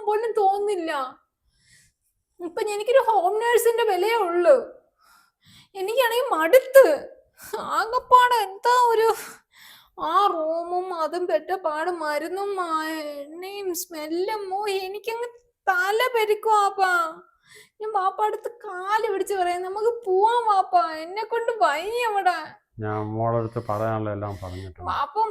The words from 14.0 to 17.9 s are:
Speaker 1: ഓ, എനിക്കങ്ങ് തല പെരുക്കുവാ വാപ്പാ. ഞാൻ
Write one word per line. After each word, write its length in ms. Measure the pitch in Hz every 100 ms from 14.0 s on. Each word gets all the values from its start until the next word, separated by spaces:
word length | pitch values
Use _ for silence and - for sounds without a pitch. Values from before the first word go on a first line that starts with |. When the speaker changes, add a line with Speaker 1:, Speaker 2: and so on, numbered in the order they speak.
| 302 330 403 440 392
Speaker 1:
ഓ, 60 | 381 427 392
എനിക്കങ്ങ് 440 | 381 415 453 453 480 - _ _ -
തല 320 | 359 381 427 508
പെരുക്കുവാ 460 | 480 427 415 427 427
വാപ്പാ. 300 | 403 392 370 349 320 339 - _ _ 427 - -
ഞാൻ 120 | 427